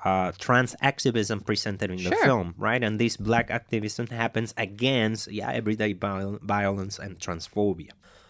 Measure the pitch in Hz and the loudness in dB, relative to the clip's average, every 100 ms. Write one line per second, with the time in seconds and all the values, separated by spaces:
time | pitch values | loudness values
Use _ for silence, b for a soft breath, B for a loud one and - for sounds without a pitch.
0 | 95 92 92 87 - 123 123 - 139 - | 2 2 2 -2 2 4 4 0 -2 2
1 | 135 117 101 104 - 104 107 98 101 92 | 0 2 0 -2 0 -2 -2 -2 -4 -2
2 | 90 453 139 120 85 85 98 123 113 107 | 0 4 4 4 0 -2 0 2 0 2
3 | 117 - 104 113 117 117 - 113 107 - | 0 0 2 2 2 -4 -2 -2 -2 -6
4 | 117 117 117 - 113 - 104 104 127 131 | -6 -2 -2 0 -4 -4 -6 0 2 4
5 | 110 110 - 107 98 120 107 110 107 92 | 2 0 -6 -6 -2 -2 0 0 0 0
6 | 107 95 98 101 101 104 101 101 95 - | -4 -4 -4 -6 -2 0 2 0 -4 -8
7 | 101 87 - 85 - - 104 85 76 - | -12 -10 -8 -8 -4 2 2 2 -8 -18
8 | b b | b b